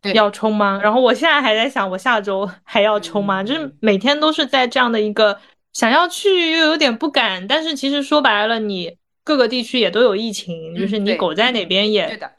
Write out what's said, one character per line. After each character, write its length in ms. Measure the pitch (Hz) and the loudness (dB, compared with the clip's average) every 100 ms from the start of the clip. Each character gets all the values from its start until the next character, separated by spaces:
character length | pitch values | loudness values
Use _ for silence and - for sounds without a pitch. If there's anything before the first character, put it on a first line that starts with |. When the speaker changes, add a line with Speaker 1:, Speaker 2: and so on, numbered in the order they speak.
Speaker 1:
对， 100 | 202 | 2
对。 20 | |
Speaker 2:
要 160 | 208 208 | 2 2
冲 240 | 208 220 | 2 -2
吗？ 240 | 214 202 196 | 2 0 2
然 100 | 208 | 2
后 80 | 233 | 4
我 120 | 247 | 4
现 100 | 240 | 4
在 180 | 320 294 | 2 2
还 140 | 254 | 2
在 140 | 214 247 | 0 0
想， 200 | 269 196 | -2 -4
我 60 | 185 | -4
下 240 | 254 226 | 0 0
周 280 | 202 190 202 - | 0 -4 -4 -8
还 200 | _ 226 | _ 2
要 180 | 208 208 | 2 2
冲 240 | 208 214 | -2 -4
吗？ 180 | 202 190 | -2 -2
Speaker 1:
嗯。 40 | 196 | -2
Speaker 2:
就 80 | |
是 200 | 311 285 - | -4 -6 -4
每 160 | 220 196 | 0 2
天 220 | 233 294 | 2 2
都 120 | 311 | 0
是 140 | 311 277 | 0 0
在 200 | 269 247 | 0 0
这 120 | 262 | 0
样 140 | 247 | 0
的 80 | 226 | 0
一 120 | 214 | -2
个 260 | 208 214 202 - _ _ | 2 2 2 -12 _ _
想 180 | - 226 | -2 2
要 160 | 269 349 | 2 2
去 460 | 339 403 370 330 | 0 0 2 2
又 140 | 330 311 | 2 2
有 100 | 311 | 2
点 200 | 294 226 | 0 0
不 140 | 311 | -2
敢， 360 | 277 226 185 190 | 0 0 -2 -2
但 160 | 294 | -2
是 120 | 320 | -2
其 140 | 285 269 | -4 -2
实 140 | 285 | -2
说 180 | 277 302 | 0 2
白 260 | 254 208 214 | 2 2 0
了， 140 | 233 | -2
你 360 | 214 190 165 170 _ _ | -4 -6 -8 -14 _ _
各 120 | - 294 | -4 0
个 120 | 233 | 2
地 140 | 254 | 0
区 180 | 233 254 | -4 -2
也 100 | 196 | 0
都 120 | 214 | 2
有 120 | 240 | 2
疫 180 | 196 226 | 2 -4
情， 420 | 196 - 165 160 | -8 -10 -12 -10
Speaker 1:
嗯， 40 | 170 | -6
Speaker 2:
就 80 | 190 | -4
是 120 | 214 | -2
你 160 | 196 | -2
苟 200 | 165 170 | 0 -2
在 160 | 156 240 | 0 0
哪 120 | 233 170 | 0 -2
边 240 | 185 214 | 0 2
也， 160 | 214 160 | 0 -2
Speaker 1:
对。 100 | 165 | -8
对 20 | |
的。 140 | 147 | -14